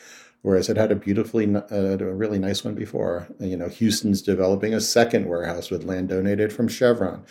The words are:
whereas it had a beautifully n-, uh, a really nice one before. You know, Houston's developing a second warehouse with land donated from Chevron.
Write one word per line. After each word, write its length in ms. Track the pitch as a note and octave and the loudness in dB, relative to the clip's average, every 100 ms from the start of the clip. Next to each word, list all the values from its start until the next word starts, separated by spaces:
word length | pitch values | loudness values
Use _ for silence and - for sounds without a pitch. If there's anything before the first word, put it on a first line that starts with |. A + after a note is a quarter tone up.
| - - - _ | -20 -20 -20 _
whereas 280 | G2+ F#2 F2+ | 2 2 2
it 80 | G#2 | 2
had 140 | G#2+ | 2
a 60 | G2+ | 2
beautifully 480 | G2+ G#2 G#2+ A2+ | 0 0 0 0
n-, 120 | G#2 G2+ - | 2 0 -2
uh, 260 | G2+ F#2+ G2 | -2 0 0
a 120 | F#2 | -2
really 280 | F#2+ A2 G2+ | -2 -2 0
nice 240 | F#2+ G2 | -2 -2
one 100 | A2 | -4
before. 540 | G#2+ G#2+ - F#2+ F2 - - | -6 -6 -4 -2 -4 -8 -8
You 180 | F#2+ F2 | -6 -4
know, 120 | F2 | -6
Houston's 520 | - A2 G#2+ G#2+ G2 | 0 2 2 0 0
developing 540 | - F#2+ F#2+ G2 G#2+ | 2 2 2 2 0
a 60 | G#2+ | -2
second 480 | - A#2+ A#2 A2 F#2 | 2 4 4 2 0
warehouse 420 | E2+ E2+ F2 - | -4 -4 -6 -6
with 140 | F2 | -6
land 240 | E2+ F#2 F#2 | -4 -4 -2
donated 440 | F#2+ G2 G2+ G#2+ | 0 0 0 0
from 140 | A2+ A2 | 0 -2
Chevron. 580 | - B2 A#2+ F2+ E2 - | 2 2 2 -2 -6 -14